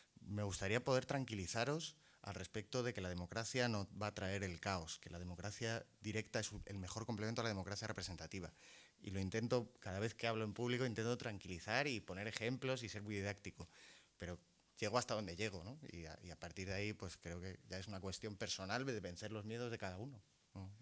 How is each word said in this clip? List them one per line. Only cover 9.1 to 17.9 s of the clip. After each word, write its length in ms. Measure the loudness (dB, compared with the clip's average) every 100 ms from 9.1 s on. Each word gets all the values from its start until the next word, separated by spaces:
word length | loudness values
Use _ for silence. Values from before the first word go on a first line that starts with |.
lo 80 | 2
intento, 540 | 2 2 4 4 2 -6
cada 180 | -4 0
vez 160 | 0
que 140 | 2 2
hablo 160 | 2
en 100 | 0
público, 320 | 2 2 4 2
intento 320 | 2 2 0
tranquilizar 720 | -2 -4 -4 -4 2 4 4
y 100 | 0
poner 300 | -2 -2 0
ejemplos 560 | 0 0 2 0 0
y 40 | -2
ser 140 | -4
muy 140 | -2 0
didáctico. 520 | 0 -2 -6 -10 -14 -14 -20 -20 -20 -8
Pero 200 | -6 -6 -10 _ _ 0
llego 200 | 4 4
hasta 160 | 4
donde 200 | 2 0
llego, 300 | 0 0 0
¿no? 160 | -8 -8 -10
Y 140 | -8
a, 120 | -8 -10
y 80 | -10
a 80 | -8
partir 300 | -8 -4 -2
de 60 |
ahí, 180 | 0 0
pues 240 | -2 -6 -6
creo 240 | -6 -6
que 180 | -6 -8 -8
ya 120 | -6
es 80 |
una 100 | -6